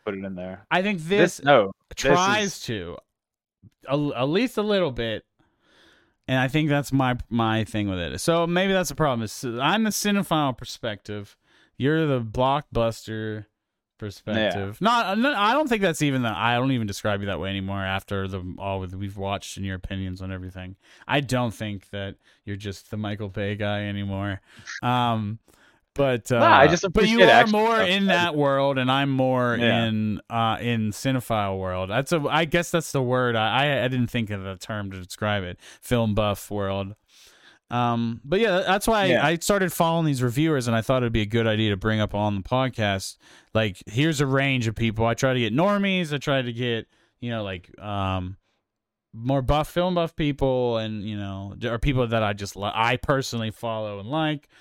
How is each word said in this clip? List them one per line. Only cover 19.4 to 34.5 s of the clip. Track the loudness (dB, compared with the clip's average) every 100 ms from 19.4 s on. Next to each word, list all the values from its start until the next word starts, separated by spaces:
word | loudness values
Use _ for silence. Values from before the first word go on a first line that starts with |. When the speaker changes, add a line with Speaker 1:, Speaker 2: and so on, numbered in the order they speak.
| -8 -10
Speaker 2:
and | -8
your | -8
opinions | -8 -6 -6 -8
on | -10
everything. | -10 -12 -14 -16 -18 _ -18 -4
I | -4
don't | -2 -2 -2
think | -4 -8 -8 -10
that | -10 -10 -12 _ _ -12
you're | -10
just | -8 -12 -10
the | -8
Michael | -6 -6 -8
Bay | -6 -4 -4
guy | -4 -4 -4
anymore. | -6 -4 -4 -4 -6 -12 -20 -16 -6
Um, | -2 0 0 0 -4 -8 -14 _ _ _ _
but, | 0 0 0 0
uh, | 4
Speaker 1:
Nah, | 8 8
I | 8
just | 6 2
Speaker 2:
but | 2 4
you | 8
Speaker 1:
appreciate | 10
Speaker 2:
are | 10
Speaker 1:
action | 8
Speaker 2:
more | 4 4 4
Speaker 1:
stuff. | 2
Speaker 2:
in | 2
Speaker 1:
I | 4
Speaker 2:
that | 4 2
Speaker 1:
just | 2
Speaker 2:
world, | 2 2 2 2
and | 2
I'm | 2 2
more | 2 2 2 2 2
Speaker 1:
Yeah. | 2 2
Speaker 2:
in, | 2 0 -2 -4 -4
uh, | -2 0 0
in | -2 -2 -2
cinephile | -2 -2 -2 0 -2 0 -2
world. | -4 -4 -2
That's | -2 0
a, | 0 0
I | 0 2
guess | 0 0
that's | -2 -2
the | -2
word. | 0 0 0 0
I, | 2 2 2
I, | 0
I | 0
didn't | 0 0
think | -2 -4
of | -6
the | -8